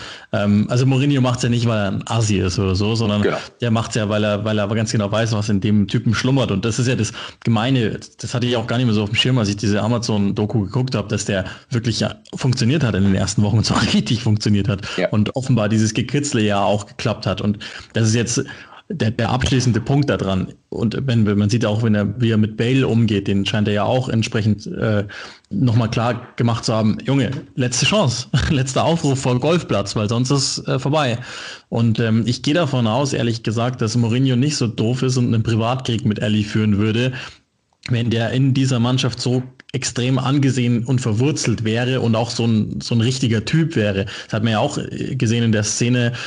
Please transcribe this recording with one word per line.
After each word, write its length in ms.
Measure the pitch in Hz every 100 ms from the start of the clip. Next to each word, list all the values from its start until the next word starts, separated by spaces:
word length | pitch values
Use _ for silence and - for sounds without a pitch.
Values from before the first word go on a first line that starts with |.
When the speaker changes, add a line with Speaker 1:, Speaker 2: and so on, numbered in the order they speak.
| - - -
Speaker 1:
ähm, 360 | 107 104 104 104
also 160 | 123 131
Mourinho 340 | 131 143 139
macht's 220 | 127 120
ja 60 | 120
nicht, 180 | 120 117
weil 120 | 110
er 120 | 98
ein 160 | 104 -
Assi 320 | 117 107 95
ist 220 | 92 90
oder 160 | 95 92
so, 180 | 104
sondern 280 | 113 110 104
Speaker 2:
Genau. 160 | 98 - - -
Speaker 1:
der 120 | 120
macht's 240 | 113 110 120
ja, 120 | 104
weil 140 | 107
er, 220 | 107 104
weil 140 | 107 107
er 40 |
aber 140 | 101 113
ganz 160 | 110
genau 180 | 117 101
weiß, 220 | 107 113
was 160 | 107 107
in 120 | 101
dem 280 | 104 104 101
Typen 260 | 123 120
schlummert. 380 | 101 127 135 107
Und 120 | 95
das 140 | 113 120
ist 80 | 123
ja 80 |
das 180 | 110 107 - - -
Gemeine, 560 | 117 110 123 131 107 - - -
das 140 | -
hatte 120 | 123 123
ich 80 |
auch 140 | 120 113
gar 80 | 120
nicht 100 | 123
mehr 80 |
so 80 | 107
auf 80 | 104
dem 60 | 117
Schirm, 200 | 127 127
als 100 | 101
ich 80 | 101
diese 260 | 104 104
Amazon-Doku 840 | 110 120 113 104 101 101 104 113 92
geguckt 280 | 127 131
hab, 140 | 113 98
dass 160 | 104
der 200 | - 95 92 - -
wirklich 280 | 120 117 -
ja 160 | 104 - - -
funktioniert 480 | 135 127 117 156
hat 100 | 120
in 80 | 95
den 140 | 98 95
ersten 260 | 95 -
Wochen 160 | 104 110
und 60 |
zwar 180 | - 87
<laughs> 120 | 107
richtig 280 | 208 - 110
funktioniert 460 | 113 104 110 101 98
hat. 140 | 98 - -
Speaker 2:
Ja. 120 | -
Speaker 1:
Und 260 | 107 101
offenbar 340 | 131 127 117 104
dieses 240 | 110 110
Gekritzle 480 | - 117 143 143 117
ja 220 | 104 101
auch 240 | 98 104 -
geklappt 400 | - 113 101 104
hat. 140 | 95
Und 180 | 104 101 - - -
das 120 | 110 113
ist 80 |
jetzt 300 | 117 117 151 - - - - -
der, 200 | 175 113
der 180 | 113 110
abschließende 540 | 123 - 131 120 107
Punkt 260 | - 143 135
da 80 | 95
dran. 380 | 98 95 90 - -
Und 260 | - 113 120 131
wenn, 200 | 117 104
wenn 100 | 101
man 140 | 104
sieht 160 | 113 107
auch, 160 | 107
wenn 120 | 117
er, 280 | 104 98 120
wie 80 | 117
er 80 | 107
mit 180 | 107 -
Bale 320 | 117 135 104
umgeht, 400 | 113 107 98 98
den 160 | 98
scheint 240 | 95 107 104
er 60 |
ja 100 | 104
auch 240 | 107 127 127
entsprechend, 580 | 113 - 113 107 101 -
äh, 380 | - 113 104 104 - - - -
nochmal 400 | - 127 117 113
klar 360 | 120 117 120 - -
gemacht 280 | 120 117
zu 80 | -
haben, 240 | 110 110 -
Junge, 280 | - 139 104 - -
letzte 300 | - 123 -
Chance, 440 | 139 214 147 - - -
<laughs> 120 | -
letzter 340 | 139 131 131
Aufruf 360 | 123 165 143 135
vor 180 | 131 123
Golfplatz, 540 | 143 175 - 104 101
weil 140 | 117 107
sonst 220 | 117 127
ist, 360 | 143 135 - -
äh, 120 | 135
vorbei. 400 | 135 156 131 113 - - - - -
Und, 320 | 117 117 107
ähm, 220 | 113 110
ich 180 | 110 123
gehe 120 | 147
davon 320 | 175 135 131 110
aus, 260 | 120 135
ehrlich 300 | 131 117 113
gesagt, 400 | 117 113 123 127
dass 120 | 110
Mourinho 420 | 123 117 123 135 120
nicht 200 | 147 147
so 100 | 117
doof 360 | - 110 131
ist 160 | 131 127
und 80 | 120
einen 160 | 113
Privatkrieg 640 | 113 113 113 131 131 113 107
mit 160 | 101
Alli 200 | 110 107
führen 360 | 104 113 107 98
würde, 340 | 110 110 131 131 - - _ _ _ _ -
wenn 200 | 117 120
der 200 | 113 113
in 220 | 127 135
dieser 280 | 135 131 120
Mannschaft 380 | 123 127 123 -
so 220 | 123 127 131 - -
extrem 460 | 131 - 127 123 131
angesehen 640 | 131 143 131 127 120 120
und 160 | 120 127
verwurzelt 640 | 117 107 139 - 123 101
wäre 380 | 110 113 127 131
und 160 | 113 110
auch 140 | 113
so 160 | - 117
ein, 340 | 110 107 104
so 140 | -
ein 80 | 117
richtiger 420 | 117 131 113 113
Typ 320 | 113 160 165 113
wäre. 300 | 104 98 98 -
Das 80 | -
hat 100 | 110
man 100 | 113
ja 60 | 107
auch, 200 | 147 -
äh, 360 | - - -
gesehen 300 | 127 117 117
in 80 | 117
der 100 | 107
Szene, 500 | 104 - 120 123 120 120